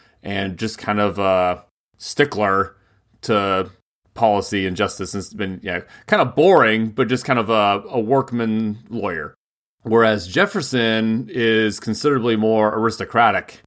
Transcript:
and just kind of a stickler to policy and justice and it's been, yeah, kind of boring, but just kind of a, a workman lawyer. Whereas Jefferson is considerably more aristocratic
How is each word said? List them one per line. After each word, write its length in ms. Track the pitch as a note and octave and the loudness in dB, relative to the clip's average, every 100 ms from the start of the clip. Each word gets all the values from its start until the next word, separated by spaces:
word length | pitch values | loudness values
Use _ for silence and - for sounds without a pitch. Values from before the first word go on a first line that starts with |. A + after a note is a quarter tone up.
| _ _ | _ _
and 360 | F#2 G2+ G2 F2+ | -8 -6 -6 -6
just 200 | A2 - | -8 -8
kind 220 | - G#2 | -4 0
of 180 | G#2 F#2+ | 0 0
a 440 | G2 F#2 F2+ F2+ - _ _ _ | 2 2 2 -2 -10 _ _ _
stickler 800 | - - C#3+ G2 G#2 F#2+ F#2+ _ _ _ _ _ | -10 -2 -2 0 0 0 -2 _ _ _ _ _
to 460 | - G#2+ G2 F#2+ F#2 - _ _ _ | -2 0 2 0 -2 -10 _ _ _
policy 540 | - A2+ G2+ G2 G#2 F#2+ | -2 2 2 0 -2 -2
and 100 | F2+ | -2
justice 360 | G2+ - F#2 | -2 -2 -8
and 80 | G2+ | -8
it's 120 | F2+ | -10
been, 260 | - G2 F#2 | -8 -8 -8
yeah, 180 | G2 F2 - - - | -8 -8 -10 -20 -2
kind 160 | G#3 | 0
of 140 | C3 - | 0 4
boring, 540 | F3 F3 A2+ A2 A2 | 6 6 6 2 -2
but 180 | G#2+ A#2+ | -2 -2
just 180 | B2 - | -2 0
kind 140 | B2+ | -2
of 100 | G#2 | 2
a, 340 | A2 G2+ G2+ G2+ | 2 2 0 -2
a 100 | C3+ | -4
workman 800 | A2 C3+ C3 A#2+ A2+ A2 A2 G#2+ - | 0 0 0 -2 -2 -2 -4 -6 -10
lawyer. 440 | A2+ G2 E2 D2 - _ _ _ _ | -6 -6 -6 -10 -14 _ _ _ _
Whereas 460 | A#2+ A2+ A2+ G#2+ F2+ | 0 4 4 2 -2
Jefferson 1000 | A2+ G3+ G3+ C3+ B2+ A2+ A2+ A2 A2+ A2 | 0 0 -2 -2 0 0 0 0 -2 -4
is 500 | B2+ A2+ A2 G#2+ G2+ | -2 2 2 2 -2
considerably 560 | - G#2+ D3 C#3 A#2 A2 | -6 -2 0 0 0 0
more 380 | A2 A2 G#2+ | 2 2 2
aristocratic 840 | A2 A2+ - F#2+ A2+ A#2 F#2+ - - | 2 -2 -4 -4 2 2 2 -4 -20